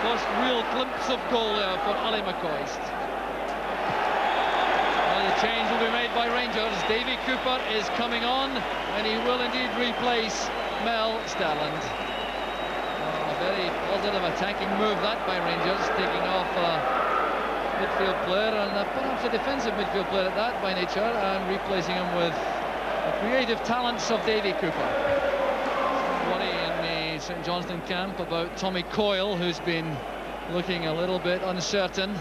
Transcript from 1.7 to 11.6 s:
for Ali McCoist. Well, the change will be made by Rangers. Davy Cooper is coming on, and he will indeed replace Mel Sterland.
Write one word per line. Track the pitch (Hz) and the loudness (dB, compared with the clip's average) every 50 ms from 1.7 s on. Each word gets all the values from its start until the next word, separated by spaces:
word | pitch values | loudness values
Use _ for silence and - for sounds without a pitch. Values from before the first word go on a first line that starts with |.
| 185 185 - | 0 0 0
for | 208 202 - | 0 0 0
Ali | - 220 220 214 | 0 0 0 0
McCoist. | 196 185 180 - 180 165 151 139 - - - - - - - - - - - - - - - - - - - - - - - - - - - - - - - - - - - - - - - - - - - - - - - - - | 0 -2 -2 -2 -2 -2 -2 -2 -2 -4 -4 -4 -4 -4 -4 -4 -4 -4 -4 -4 -4 -4 -4 -4 -4 -4 -4 -4 -2 -2 -2 -2 -2 0 0 0 2 2 2 2 2 2 2 2 2 2 2 2 2 2 2 2 2 2 2 2 2
Well, | - - - - - | 2 2 2 2 2
the | - - | 2 2
change | 220 220 226 226 254 - | 2 2 2 0 0 0
will | 233 226 226 | 2 2 2
be | 226 | 2
made | 226 240 240 233 - | 2 0 0 0 2
by | 240 233 233 | 2 2 2
Rangers. | 240 247 247 233 - 220 214 226 202 - - 226 | 2 0 0 0 0 0 0 0 0 0 0 2
Davy | 220 233 240 262 247 - - | 2 2 2 0 -2 -2 0
Cooper | 254 254 247 - 254 254 254 - 208 | 0 0 2 2 0 0 0 0 0
is | 220 220 190 - - 233 | 0 0 0 0 0 0
coming | 233 240 240 233 233 | 0 0 0 0 2
on, | 240 262 269 269 269 269 240 - - - - - - - | 2 2 2 0 0 -2 -2 -2 -2 -2 -2 -2 -2 -2
and | 208 214 | 0 0
he | 220 220 226 226 247 | 0 0 2 2 2
will | 247 247 | 2 2
indeed | 247 233 247 254 254 240 214 | 0 0 0 0 0 0 0
replace | 233 247 240 220 - 240 247 240 233 226 208 - - - - - - - - - 202 208 | 0 0 0 0 0 0 2 2 2 0 0 -2 -2 -2 -2 -2 -2 -2 -2 -2 -2 0
Mel | 226 233 220 220 226 220 226 220 | 0 2 2 2 0 0 -2 -4
Sterland. | - - - 185 156 151 147 | -4 -2 0 0 0 2 0